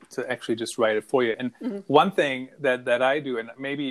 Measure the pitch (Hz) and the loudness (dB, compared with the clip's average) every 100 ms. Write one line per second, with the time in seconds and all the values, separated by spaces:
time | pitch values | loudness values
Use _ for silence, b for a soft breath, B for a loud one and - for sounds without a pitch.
0 | - - 123 120 - 113 113 - 110 107 | -12 -8 -6 -6 -4 -4 -4 0 2 2
1 | - 131 120 110 127 - 233 202 - 143 | 0 2 2 0 -6 -6 -8 -8 4 4
2 | 185 190 143 131 131 - 139 127 123 120 | 4 2 0 -2 -8 -4 0 0 0 2
3 | 127 151 139 117 117 131 135 143 139 | 2 0 -2 -6 -6 -10 -8 -6 -6